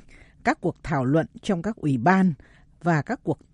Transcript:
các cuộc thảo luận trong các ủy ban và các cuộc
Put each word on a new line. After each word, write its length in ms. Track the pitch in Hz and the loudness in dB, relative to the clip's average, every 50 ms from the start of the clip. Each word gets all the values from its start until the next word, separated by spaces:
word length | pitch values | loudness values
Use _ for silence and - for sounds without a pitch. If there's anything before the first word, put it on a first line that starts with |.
| - - - - - - - - - | -2 -6 -14 -20 -20 -20 -20 -6 -4
các 180 | 220 294 - | -4 -2 -2
cuộc 140 | - 165 - - - | -4 -6 -6 -6 -6
thảo 220 | - 165 139 127 | -4 -4 -2 0
luận 220 | 127 143 160 156 - - - | 2 2 2 0 -2 -6 -10
trong 200 | - - 202 170 | -6 -4 -4 -2
các 140 | 165 202 226 | -4 -6 -8
ủy 220 | - - 151 135 120 | -4 -2 -2 -2 0
ban 360 | 110 170 185 190 190 190 143 - - _ _ - - _ _ _ - | 2 4 4 4 4 2 0 -2 -8 _ _ -20 -20 _ _ _ -2
và 180 | 175 170 151 | 0 0 0
các 180 | - - - 294 _ | -2 -4 -8 -6 _
cuộc 160 | - 151 - - _ | -4 -6 -6 -8 _